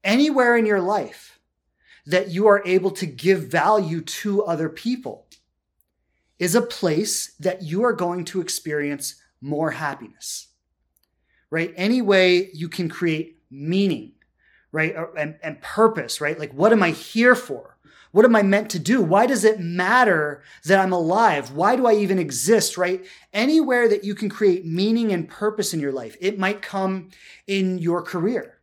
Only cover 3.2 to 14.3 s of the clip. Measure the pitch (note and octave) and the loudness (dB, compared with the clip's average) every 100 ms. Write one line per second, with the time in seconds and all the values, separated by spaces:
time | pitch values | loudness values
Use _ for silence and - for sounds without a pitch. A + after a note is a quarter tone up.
3.2 | E3+ F#3+ B2+ E3 D#3+ G#3+ E3+ E3 D#3 - | 0 0 0 0 2 2 0 -6 -8 -8
4.2 | G#3 G3 F#3 D#3+ D#3+ D#3+ A#3 B3 B2+ G#2+ | -2 -2 -2 -4 -4 -6 -6 -6 -8 -16
5.2 | _ _ _ _ _ _ _ _ _ _ | _ _ _ _ _ _ _ _ _ _
6.2 | _ _ F3 G#3 - - F3+ D#3 G#3+ - | _ _ 0 0 -2 -4 -2 0 -2 -6
7.2 | - _ F3+ F#3 D#3 F3+ A#3+ - F3 F3 | -10 _ -6 -6 -6 -2 -2 -2 -4 -4
8.2 | E3 F#3 D#3+ - D#3+ D3+ D3 C#3+ - - | -6 -8 -6 -8 -6 -6 -4 -6 -10 -16
9.2 | _ _ C#3 D3 D#3+ B2+ D3+ C3+ A#2 _ | _ _ -8 -4 -4 -4 -8 -8 -16 _
10.2 | - - - _ _ _ _ _ _ _ | -14 -14 -16 _ _ _ _ _ _ _
11.2 | _ _ _ D#3+ E3+ F3 G3 B3+ G3+ G3 | _ _ _ -4 -4 -2 0 2 4 6
12.2 | F#3 F3+ F#3+ D3+ E3 - E3+ - F3 D#3 | 6 4 0 -8 -10 -4 -6 -2 -2 -2
13.2 | - _ _ C3+ D3+ F#3 G3 B2+ G#2+ _ | -6 _ _ -12 -4 0 0 -2 -8 _
14.2 | _ | _